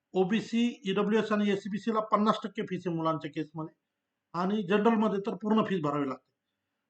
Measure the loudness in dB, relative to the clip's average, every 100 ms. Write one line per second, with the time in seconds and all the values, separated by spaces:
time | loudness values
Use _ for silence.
0 | _ -2 2 0 0 0 0 -2 -2 0
1 | 2 2 2 2 2 0 -2 -4 -2 -2
2 | 0 2 2 2 -4 -8 -6 -4 -4 -2
3 | 0 -2 -4 -8 -8 -8 -10 -12 _ _
4 | _ _ _ -4 -2 -2 0 2 4 4
5 | 2 0 -4 -6 2 2 2 0 0 0
6 | -2 -6 -14 _ _ _ _ _ _